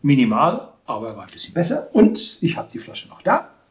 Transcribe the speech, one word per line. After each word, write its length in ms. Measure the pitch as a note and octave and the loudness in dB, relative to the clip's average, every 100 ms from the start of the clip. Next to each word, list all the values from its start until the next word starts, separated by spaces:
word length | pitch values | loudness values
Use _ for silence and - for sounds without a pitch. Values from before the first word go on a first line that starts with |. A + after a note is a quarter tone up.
Minimal, 720 | C#3+ C3+ A2+ A2 D#3+ - - _ - | 4 4 4 2 2 0 -10 _ -12
aber 240 | A2 A2+ | -10 -10
er 80 | - | -12
war 80 | - | -16
ein 60 | |
bisschen 220 | - - | -16 -8
besser. 400 | - E3+ - - | -4 -2 -4 0
Und 480 | - G#3+ - - - | 4 4 4 -8 -4
ich 160 | E3+ - | -4 -4
habe 120 | - | -10
die 80 | A2+ | -14
Flasche 280 | - - - | -16 -18 -20
noch 140 | - | -6
da. 280 | F#3 D4+ - _ _ | -2 -2 -2 _ _